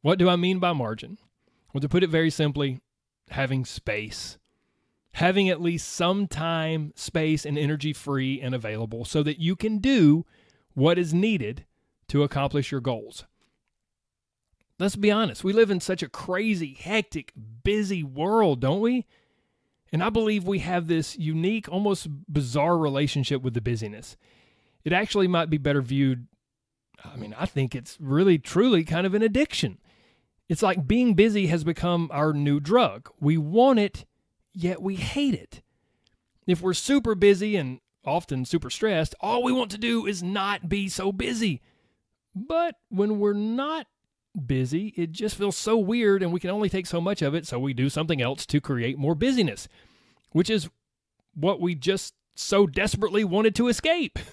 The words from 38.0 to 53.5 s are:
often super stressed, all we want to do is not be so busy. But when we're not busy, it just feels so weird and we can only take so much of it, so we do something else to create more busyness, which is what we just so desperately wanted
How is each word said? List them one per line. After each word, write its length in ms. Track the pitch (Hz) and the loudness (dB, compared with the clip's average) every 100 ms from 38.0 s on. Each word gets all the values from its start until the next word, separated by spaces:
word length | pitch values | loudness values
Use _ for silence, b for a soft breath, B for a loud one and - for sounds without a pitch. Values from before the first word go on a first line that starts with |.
often 400 | - 160 - 131 | -4 -4 -2 -4
super 260 | 127 170 123 | -2 -2 -4
stressed, 440 | - 214 175 160 - | -2 0 0 -2 -4
all 220 | - 233 | -2 0
we 100 | 247 | 0
want 180 | 254 226 | 0 -2
to 60 | 208 | -4
do 280 | 233 233 208 | -2 -2 -2
is 160 | 190 | -6
not 460 | 175 202 196 202 175 | -4 -4 -2 -4 -4
be 200 | 202 196 | -4 -4
so 240 | - 196 | -4 -4
busy. 480 | 190 240 240 214 135 _ _ _ _ _ _ _ | -4 -4 -2 -2 -4 _ _ _ _ _ _ _
But 420 | 190 262 330 339 - _ | -14 -4 -2 -2 -6 _
when 300 | 185 208 214 | -2 0 0
we're 140 | 208 | 0
not 540 | 202 214 240 277 320 - _ _ _ _ - 123 | 0 -2 -4 -4 -6 -10 _ _ _ _ -12 -4
busy, 460 | 131 127 156 214 - | -2 0 -2 -4 -6
it 160 | 165 | -6
just 240 | 160 214 - | -4 -6 -2
feels 200 | 202 180 | -4 -4
so 200 | 208 226 | 0 0
weird 460 | 190 240 214 196 | 2 2 4 4
and 100 | 180 | 2
we 80 | 175 | -2
can 100 | 180 | -2
only 180 | 202 202 | -2 0
take 180 | 190 180 | -2 -2
so 140 | 170 | -2
much 220 | 175 202 | -2 0
of 120 | 143 | 0
it, 120 | 160 160 | -2 -4
so 120 | 123 | -4
we 160 | 139 | -4
do 140 | 120 135 | 0 -2
something 340 | 151 160 156 | 0 -2 0
else 240 | 123 139 - | -2 -4 -2
to 140 | 147 | -2
create 380 | - 127 117 139 | 0 -2 -2 -2
more 160 | 139 | -2
busyness, 540 | 165 254 254 170 101 - b b b b b _ | 2 2 2 0 -2 -14 b b b b b _
which 200 | 156 185 | 0 2
is 180 | 220 156 _ _ _ _ _ _ | 0 -2 _ _ _ _ _ _
what 260 | - 165 185 | -4 -2 0
we 140 | 170 | -2
just 400 | 160 147 190 - _ _ | 0 0 -2 -4 _ _
so 320 | - - 196 196 | -12 0 4 4
desperately 580 | 135 202 - 202 202 | 2 -2 0 0 0
wanted 300 | 208 190 220 | 0 2 2